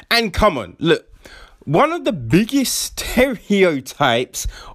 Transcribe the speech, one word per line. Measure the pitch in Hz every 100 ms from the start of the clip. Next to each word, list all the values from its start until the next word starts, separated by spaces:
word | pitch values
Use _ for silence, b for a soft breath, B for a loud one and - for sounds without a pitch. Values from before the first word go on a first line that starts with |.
| -
And | 233 226
come | - 214 139
on, | 90 -
look, | 165 147 - B B B B B -
one | 165 294
of | 339 285
the |
biggest | 180 113 160 220 277 254 - - -
<laughs> |
stereotypes | - 226 277 214 - 202 185 143 127 - 143 117 127 - - B B